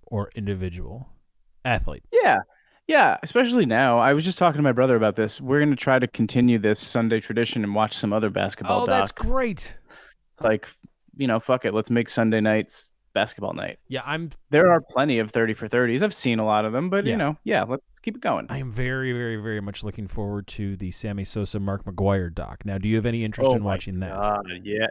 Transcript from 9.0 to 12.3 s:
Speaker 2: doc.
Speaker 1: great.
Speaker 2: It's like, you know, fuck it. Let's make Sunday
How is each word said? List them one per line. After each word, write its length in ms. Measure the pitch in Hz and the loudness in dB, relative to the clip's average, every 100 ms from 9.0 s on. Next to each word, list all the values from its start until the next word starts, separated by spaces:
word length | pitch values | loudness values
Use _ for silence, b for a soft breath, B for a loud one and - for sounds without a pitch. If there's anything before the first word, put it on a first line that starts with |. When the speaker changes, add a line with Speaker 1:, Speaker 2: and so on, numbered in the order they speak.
| 98 | 0
Speaker 2:
doc. 140 | - 233 | -2 0
Speaker 1:
great. 500 | 262 240 180 - - _ B B B _ | 0 0 -6 -10 -16 _ B B B _
Speaker 2:
It's 100 | - | -4
like, 280 | 113 110 - - - _ _ - | 0 0 -4 -20 -20 _ _ -4
you 100 | 131 | 0
know, 120 | 113 | 0
fuck 260 | - 127 117 | 2 0 2
it. 80 | |
Let's 160 | 110 107 | -2 0
make 200 | 120 117 | 0 0
Sunday 320 | - 113 | 0 2